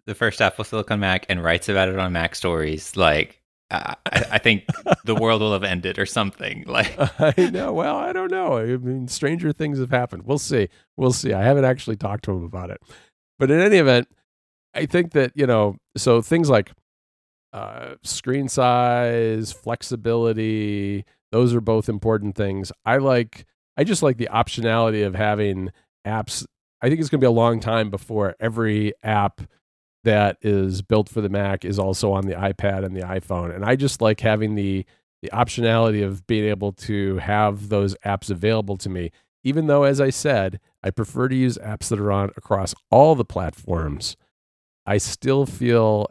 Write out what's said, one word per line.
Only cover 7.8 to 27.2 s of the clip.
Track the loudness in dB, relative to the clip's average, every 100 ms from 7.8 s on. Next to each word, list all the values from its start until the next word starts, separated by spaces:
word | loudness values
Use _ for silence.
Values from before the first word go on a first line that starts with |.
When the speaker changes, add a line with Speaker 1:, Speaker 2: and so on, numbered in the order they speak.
| -2 -4
Speaker 2:
I | -4
don't | -4 -4
know. | -2 -2 -2
I | -2 -4
mean, | -4 -6 -6
stranger | -4 -2 -2 -2
things | -4 -4 -4
have | -2
happened. | -2 -2 -6
We'll | -4 -4
see. | 0 0 0 _ _ -2
We'll | 0
see. | 0 -2
I | 2
haven't | 4 4
actually | 2 0 -4 -6
talked | -4 -6
to | -4
him | -6
about | -6 -10 -12
it. | -14 _ -20 _ _ _ -2
But | 2
in | 4
any | 6 6
event, | 6 4 2 _ _ _ _ _ _
I | -6 0
think | 0 2
that, | 2 0
you | 2 2
know, | 4 2 -2 _ -2
so | 4 4
things | 4 2 4
like, | 4 2 _ _ _ _ _ _ _ _
uh, | -16 -14 -14 -16 -14
screen | -12 -8 -4 -2 -2
size, | 2 4 4 2 2 0 2 0 0 -4
flexibility, | -8 -8 -8 -6 -6 -2 0 0 0 -2 -2 -2 -4 -4 -6 -8 _ _
those | 2 4
are | 4
both | 2 0 0
important | -2 0 0 -2 -2
things. | -2 -4 -8 -6
I | 0 2
like, | 2 2 0 -8 -20 _ _ -2
I |
just | 0 2
like | 2 0
the | -2
optionality | -2 -2 -2 0 2 2 2 0
of |
having | 0 0 0 0 -2 -6 -10 _ _ -6
apps. | -4 -4 -10 -12 _ _ _
I | 0
think | 0
it's | 0
gonna | 2